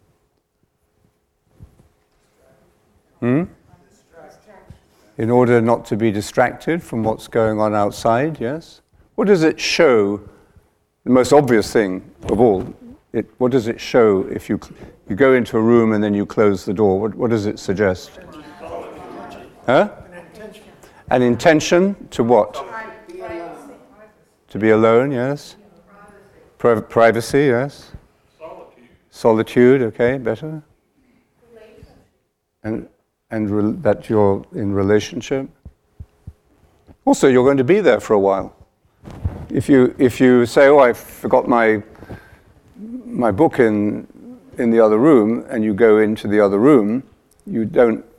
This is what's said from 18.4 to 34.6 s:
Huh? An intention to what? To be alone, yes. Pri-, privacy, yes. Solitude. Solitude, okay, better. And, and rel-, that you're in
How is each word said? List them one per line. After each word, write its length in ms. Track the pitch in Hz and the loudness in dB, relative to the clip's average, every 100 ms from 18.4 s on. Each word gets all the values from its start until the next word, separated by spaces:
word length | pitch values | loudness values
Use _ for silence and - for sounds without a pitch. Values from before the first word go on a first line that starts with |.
| - - - - - - - - - - - - 113 | -20 -20 -16 -16 -16 -18 -20 -20 -20 -20 -20 -10 0
Huh? 240 | 143 208 - - 175 - 214 214 - - _ - _ - | 0 0 -6 -20 -20 -20 -20 -20 -20 -20 _ -20 _ -4
An 120 | 127 | 0
intention 840 | 123 113 170 156 - 175 196 196 - | 0 2 2 0 0 0 0 -4 -8
to 120 | - | -4
what? 420 | 117 117 - - - - - - - 185 185 170 170 - 277 - _ _ _ _ _ _ _ | 2 2 0 -6 -14 -16 -16 -20 -20 -18 -14 -14 -16 -18 -20 -20 _ _ _ _ _ _ _
To 100 | - | -2
be 100 | 110 | 2
alone, 420 | 110 110 113 139 | 4 4 2 0
yes. 440 | 123 131 143 - - _ _ _ - - - _ _ _ _ | -4 -6 -8 -14 -20 _ _ _ -20 -20 -20 _ _ _ _
Pri-, 240 | 123 110 | 0 0
privacy, 640 | - 120 113 110 - 139 143 | -2 2 2 2 -2 0 0
yes. 460 | 120 143 - - - _ _ _ _ | 0 -4 -10 -20 -20 _ _ _ _
Solitude. 500 | 160 - - _ _ _ _ | -20 -20 -20 _ _ _ _
Solitude, 720 | - 120 110 110 123 123 135 | -4 0 0 0 4 4 4
okay, 360 | 113 - 120 135 | 0 -2 -2 -2
better. 460 | 110 - 156 156 - _ _ _ _ _ _ _ 233 220 220 233 - _ _ _ _ _ _ _ | -6 -8 -10 -16 -18 _ _ _ _ _ _ _ _ -20 -20 _ -20 _ _ _ _ _ _ _
And, 240 | 110 117 - _ _ _ _ | -12 -12 -14 _ _ _ _
and 180 | 110 104 | -8 -4
rel-, 220 | 104 107 185 | -2 -4 -2
that 280 | 107 101 - | -2 -2 -2
you're 360 | 107 101 98 - | 0 2 0 -6
in 200 | 92 | -8